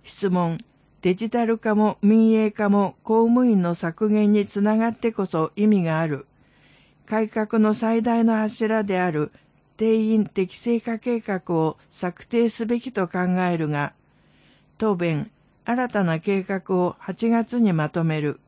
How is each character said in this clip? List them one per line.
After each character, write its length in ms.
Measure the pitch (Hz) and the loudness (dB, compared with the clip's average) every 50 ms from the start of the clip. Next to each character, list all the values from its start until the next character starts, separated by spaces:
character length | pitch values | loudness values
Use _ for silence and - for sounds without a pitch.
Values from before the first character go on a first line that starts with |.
| _ | _
質 240 | - - - 208 196 | -20 -10 -4 -2 0
問。 300 | 180 180 175 165 165 156 - _ _ _ _ _ _ _ | 0 0 0 -2 -4 -6 -10 _ _ _ _ _ _ _
デ 140 | - 185 180 | -2 -2 0
ジ 160 | 185 226 220 | 0 -4 -4
タ 160 | - 240 233 | -2 -2 0
ル 100 | 220 226 | 0 -2
化 180 | 220 - 226 214 | -2 0 0 2
も 220 | 214 214 208 - _ | 2 2 2 0 _
民 320 | - 202 220 226 226 220 220 | 2 4 6 6 6 4 4
営 160 | 220 220 214 | 2 2 0
化 180 | - - 214 202 | -2 -2 0 2
も 280 | 202 202 196 175 - _ | 2 2 2 0 -4 _
公 220 | _ - 220 226 226 | _ 0 2 2 4
務 220 | 233 240 247 254 | 4 4 4 4
員 160 | 247 220 190 | 4 4 2
の 120 | 180 170 170 | 2 0 -2
削 360 | - - 165 165 - 214 214 | -4 -6 -8 -4 -2 0 0
減 220 | 208 214 214 208 | 2 2 4 4
に 140 | 208 208 202 | 4 2 0
つ 140 | 208 - 202 | -2 -2 0
な 160 | 202 214 214 | 0 2 2
が 120 | 220 226 233 | 2 0 -2
っ 60 | 226 | -4
て 180 | _ - 233 | _ -4 -4
こ 120 | 220 - 190 | -2 -2 -6
そ 260 | 185 - 160 160 - _ | -2 -2 -2 -2 -2 _
意 100 | - 208 | 0 2
味 160 | 214 214 196 | 4 4 2
が 180 | 170 165 160 160 | 2 0 0 -2
あ 60 | 165 | -2
る。 200 | 156 147 131 - _ _ _ _ _ _ _ _ _ _ _ _ _ _ _ _ | -2 -4 -8 -10 _ _ _ _ _ _ _ _ _ _ _ _ _ _ _ _
改 240 | - 220 220 220 214 | -4 -2 -2 -2 -2
革 280 | - 226 214 214 - 220 | -2 -4 -4 0 2 2
の 140 | 214 214 | 2 2
最 300 | 214 220 233 220 226 233 | 2 0 -2 0 0 0
大 200 | 226 247 233 233 | 0 0 0 2
の 140 | 233 226 226 | 2 2 2
柱 480 | 214 214 214 214 - 226 214 220 220 214 | 0 -2 -4 -4 -4 -2 0 0 -2 0
で 160 | 202 190 185 | -2 -2 0
あ 100 | 180 180 | 0 0
る 220 | 156 151 151 - _ _ _ _ _ _ _ _ _ - | -2 -2 -4 -6 _ _ _ _ _ _ _ _ _ -2
定 160 | 220 226 220 | 0 0 2
員 300 | 226 220 214 226 214 202 | 2 2 2 2 0 0
適 320 | - _ 196 190 185 - - | 0 _ -4 -4 -4 -6 -8
正 200 | - 233 233 226 | -2 -2 -2 -2
化 200 | _ 240 226 220 | _ -6 -8 -6
計 220 | _ 247 240 226 | _ -4 -4 -4
画 340 | - - 196 185 _ - 170 | -4 -6 -6 -6 _ -2 -2
を 240 | 160 160 156 - _ _ _ | 0 0 -2 -4 _ _ _
策 340 | - - - 175 175 - - | -12 -8 -8 -8 -8 -10 -12
定 260 | _ 240 233 233 226 | _ 0 0 0 0
す 160 | - - 233 | 0 -4 -4
べ 140 | 214 240 240 | -2 -2 -4
き 120 | - 262 | -4 -6
と 160 | - 202 185 175 | -4 -4 -4 -2
考 120 | - 180 180 180 180 185 185 180 | -2 -2 0 0 0 0 0 0
え 60 | 175 | 0
る 140 | 165 160 151 | -2 -2 -2
が、 240 | 151 143 143 - _ _ _ _ _ _ _ _ _ _ _ _ _ _ _ _ _ | -2 -4 -4 -6 _ _ _ _ _ _ _ _ _ _ _ _ _ _ _ _ _
答 180 | _ 220 220 202 | _ -2 -2 0
弁、 360 | 170 175 170 160 147 - - _ _ _ _ _ _ _ | 0 0 -2 -2 -2 -4 -8 _ _ _ _ _ _ _
新 240 | - 240 247 254 240 | -4 -2 -2 -2 -2
た 160 | - 208 190 | 0 0 0
な 160 | 170 160 160 | 0 -2 -2
計 220 | - 208 196 190 | -2 -2 -2 -2
画 320 | 185 - 196 190 - - 190 | -2 -4 -6 -8 -4 -2 0
を 220 | 180 180 175 - _ | 0 0 0 -4 _
八 320 | - - 175 - 233 226 | -12 -12 -8 -4 0 0
月 320 | 233 233 220 - 240 247 | 0 0 0 -2 0 2
に 100 | 226 202 | 2 2
ま 160 | 170 160 151 156 | 2 0 -2 -2
と 160 | - 175 165 | -2 -2 -2
め 160 | 160 156 151 | 0 -2 -2
る。 200 | 151 147 131 - _ | -4 -4 -6 -8 _